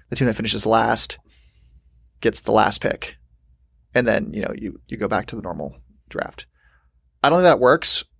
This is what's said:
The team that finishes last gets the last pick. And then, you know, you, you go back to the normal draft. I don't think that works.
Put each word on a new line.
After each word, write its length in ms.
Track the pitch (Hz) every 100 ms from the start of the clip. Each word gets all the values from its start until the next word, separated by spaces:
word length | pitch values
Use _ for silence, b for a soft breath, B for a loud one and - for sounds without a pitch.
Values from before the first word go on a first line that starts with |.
| b
The 60 | -
team 120 | 127
that 80 | 107
finishes 300 | 110 107 110
last 540 | 113 113 117 - - _ _ _ _ _ - _ _ _ -
gets 200 | 113 107
the 100 | -
last 300 | 110 107 -
pick. 340 | - - - - _ _ _ _ _ _ _
And 140 | 127 120
then, 260 | 104 -
you 80 | 107
know, 120 | - -
you, 240 | 101 - -
you 100 | 117
go 100 | 101
back 200 | 101 -
to 80 | 117
the 60 |
normal 360 | 95 80 71 - - _ _
draft. 380 | - - - - _ _ _ _ _ _ _
I 60 | 143
don't 100 | 165
think 60 | 180
that 140 | 131
works. 440 | 123 160 - - -